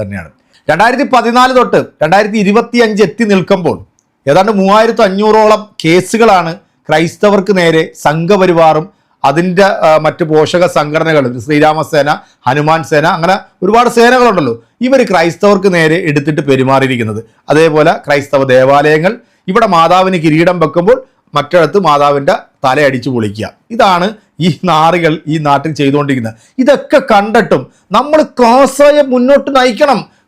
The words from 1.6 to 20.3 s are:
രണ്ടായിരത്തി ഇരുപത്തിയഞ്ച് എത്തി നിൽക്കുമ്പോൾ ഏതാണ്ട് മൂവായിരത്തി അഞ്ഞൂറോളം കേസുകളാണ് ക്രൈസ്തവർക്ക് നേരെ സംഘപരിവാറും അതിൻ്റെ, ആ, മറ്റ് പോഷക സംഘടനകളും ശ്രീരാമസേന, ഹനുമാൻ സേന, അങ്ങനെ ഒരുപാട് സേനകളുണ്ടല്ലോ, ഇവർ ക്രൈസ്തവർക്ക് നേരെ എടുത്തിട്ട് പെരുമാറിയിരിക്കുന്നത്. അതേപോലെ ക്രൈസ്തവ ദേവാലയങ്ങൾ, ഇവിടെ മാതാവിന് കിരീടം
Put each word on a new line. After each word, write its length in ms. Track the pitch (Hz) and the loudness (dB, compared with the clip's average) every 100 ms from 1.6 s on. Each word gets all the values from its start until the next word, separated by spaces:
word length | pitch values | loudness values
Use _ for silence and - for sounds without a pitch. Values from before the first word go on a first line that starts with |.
| 202 185 123 - | 0 0 -4 -4
രണ്ടായിരത്തി 340 | 156 196 220 220 | 0 0 0 -2
ഇരുപത്തിയഞ്ച് 680 | 196 214 226 240 226 208 | 0 0 0 0 0 0
എത്തി 200 | 190 - | -2 -2
നിൽക്കുമ്പോൾ 640 | 220 196 - 190 160 95 - _ _ _ 135 | -2 0 0 -2 -2 -6 -10 _ _ _ -2
ഏതാണ്ട് 200 | 165 202 | 0 0
മൂവായിരത്തി 500 | 202 190 208 226 233 | 0 2 2 2 0
അഞ്ഞൂറോളം 680 | 208 190 214 214 214 214 208 - 160 | 0 0 0 2 2 0 -4 -6 0
കേസുകളാണ് 680 | 175 180 220 226 190 165 185 _ _ - | 0 0 0 2 2 0 -8 _ _ -4
ക്രൈസ്തവർക്ക് 680 | 156 165 - 208 202 190 185 | -2 -2 -2 0 0 0 0
നേരെ 320 | 165 160 160 - | 0 0 -2 -4
സംഘപരിവാറും 960 | 151 160 170 208 185 165 160 156 185 _ _ _ | -4 -2 0 0 2 2 2 2 -4 _ _ _
അതിൻ്റെ, 400 | 135 147 185 180 | -2 -2 -2 0
ആ, 340 | 196 - 165 156 | 0 2 2 2
മറ്റ് 260 | 156 151 | 0 -4
പോഷക 420 | 160 156 147 175 175 | -2 0 0 0 0
സംഘടനകളും 760 | 165 147 160 160 151 127 123 | -2 -2 -2 -2 -2 -2 -6
ശ്രീരാമസേന, 760 | 113 147 151 156 190 151 143 180 - _ 120 | -4 0 0 0 -2 -2 -2 -4 -8 _ -4
ഹനുമാൻ 360 | 143 151 160 | -2 0 -2
സേന, 220 | 143 151 160 | -2 -2 0
അങ്ങനെ 340 | 180 170 202 - - | -2 -2 -2 -6 -6
ഒരുപാട് 260 | 185 226 240 | 0 2 2
സേനകളുണ്ടല്ലോ, 760 | 233 233 254 240 185 131 113 _ - | 2 2 4 2 0 -2 -6 _ -6
ഇവർ 220 | 247 269 | 0 0
ക്രൈസ്തവർക്ക് 680 | 196 185 170 160 202 208 190 | 0 0 -2 0 0 2 0
നേരെ 220 | 175 156 165 | 0 0 0
എടുത്തിട്ട് 460 | 175 143 143 151 | -2 -2 -2 -4
പെരുമാറിയിരിക്കുന്നത്. 840 | 143 131 131 135 135 123 110 107 - _ - | 0 0 0 0 0 -2 -6 -8 -12 _ -2
അതേപോലെ 440 | 147 160 151 156 214 - | 2 2 2 0 0 -2
ക്രൈസ്തവ 360 | 143 139 139 | -4 -2 -2
ദേവാലയങ്ങൾ, 760 | 135 127 131 143 147 156 180 233 _ _ - | 2 2 4 2 2 0 0 -4 _ _ -4
ഇവിടെ 200 | 202 220 | -2 2
മാതാവിന് 500 | 170 165 180 190 185 | 2 2 2 0 0
കിരീടം 420 | 160 | 0